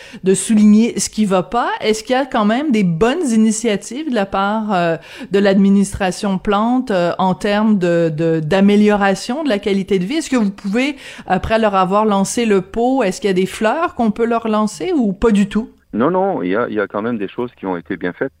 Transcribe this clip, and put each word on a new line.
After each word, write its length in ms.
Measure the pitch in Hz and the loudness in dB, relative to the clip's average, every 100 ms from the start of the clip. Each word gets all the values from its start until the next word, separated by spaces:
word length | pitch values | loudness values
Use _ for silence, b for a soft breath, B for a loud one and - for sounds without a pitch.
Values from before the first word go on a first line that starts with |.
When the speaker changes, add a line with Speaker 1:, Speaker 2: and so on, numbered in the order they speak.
| B 226 | B -6
Speaker 1:
de 100 | 185 | 0
souligner 680 | 190 - 220 214 208 233 - | 0 2 4 6 6 4 0
ce 80 | - | -6
qui 180 | - 214 | -2 0
va 180 | 190 | 0
pas. 260 | 175 233 294 440 | 0 -2 -2 -2
Est-ce 220 | - 214 | -2 -2
qu'il 100 | - 254 | 0 -2
y 20 | |
a 80 | 269 | 0
quand 200 | 254 208 | 0 0
même 260 | 233 311 | 0 0
des 120 | 220 | 0
bonnes 460 | 185 165 226 302 311 | 0 2 0 0 0
initiatives 800 | 226 220 214 233 202 - 240 320 | 2 2 2 -2 -4 -4 -10 -4
de 60 | 240 | -4
la 100 | 196 | -2
part, 480 | 196 196 214 214 | -2 -2 -2 -2
euh, 240 | 190 170 160 B B 254 | -2 0 -2 B B -4
de 80 | 190 | 0
l'administration 1000 | 202 196 196 196 196 - 190 175 208 190 | 2 4 4 4 2 -2 -4 -4 -4 -4
Plante, 500 | 208 202 226 254 254 | -2 0 0 0 0
euh, 220 | 190 170 - | 0 0 0
en 160 | 185 180 | -2 -2
termes 420 | 220 202 220 208 | 0 0 2 2
de, 320 | 175 170 165 | 2 2 0
de, 300 | 156 165 160 | 0 0 0
d'amélioration 1040 | 156 196 196 208 208 208 196 196 - 262 | 0 2 4 6 4 4 2 0 -4 -4
de 60 | 311 | -2
la 100 | 202 | -2
qualité 400 | 208 196 190 196 | 0 -2 0 -2
de 60 | 180 | -2
vie ? 100 | 302 | -4
Est-ce 160 | 311 | -2
que 40 | 262 | 0
vous 120 | 202 | 0
pouvez, 460 | 202 202 208 269 285 B B B | -4 -4 -2 -2 -4 B B B
après 320 | 185 - 220 | -2 0 0
leur 160 | 220 196 | 2 2
avoir 300 | 185 196 220 | 2 2 2
lancé 420 | 196 196 - 240 | 2 0 0 0
le 140 | 202 | 0
pot, 420 | 185 - 240 269 | 0 -2 0 0
est-ce 180 | 208 185 | 0 -2
qu'il 60 | 202 | -2
y 40 | |
a 40 | 185 | 0
des 100 | 185 | -2
fleurs 480 | - 220 285 339 | 0 -2 0 -2
qu'on 160 | - 226 | 0 -2
peut 160 | 208 233 | 0 0
leur 220 | 233 226 | 0 0
lancer 460 | 214 214 - 359 339 | 0 -2 -4 -2 0
ou 180 | 220 | 0
pas 160 | 190 240 | 0 2
du 180 | 208 202 | 2 2
tout ? 220 | 208 247 - _ | -2 -6 -10 _
Speaker 2:
Non, 160 | 104 131 | -2 0
non, 320 | 185 196 160 | 0 0 -2
il 80 | 90 | -2
y 60 | 98 | -2
a, 120 | 120 | -2
il 60 | |
y 60 | 107 | -2
a 80 | 101 | -4
quand 160 | 107 | -4
même 160 | 110 117 | -4 -4
des 80 | 95 | -6
choses 240 | - 123 - | -6 -10 -8
qui 120 | 95 | -6
ont 100 | 87 | -6
été 200 | 82 92 | -6 -8
bien 160 | 90 | -6
faites. 200 | 85 92 - | -6 -8 -10